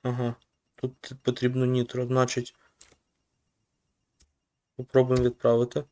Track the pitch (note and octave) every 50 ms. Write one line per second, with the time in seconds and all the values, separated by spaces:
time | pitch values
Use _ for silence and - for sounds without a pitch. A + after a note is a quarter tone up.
0 | _ B2+ B2 B2 B2 A#2+ A#2+ _ _ _ _ _ _ _ _ - - C3 C3 _
1 | - - C3+ - _ - A#2+ - B2+ B2 B2+ B2+ B2+ B2 B2+ B2+ B2 - - B2
2 | B2+ A#2+ B2+ B2+ B2+ A#2+ - B2+ B2 - _ _ _ _ _ _ - _ - _
3 | _ _ _ _ _ _ _ _ _ _ _ _ _ _ _ _ _ _ _ _
4 | _ _ _ _ - _ _ _ _ _ _ _ _ _ _ - B2+ _ - C3
5 | B2+ B2+ B2+ B2+ B2 B2 A#2+ _ - A#2+ A#2 A#2 A#2+ A#2+ - - C3+ _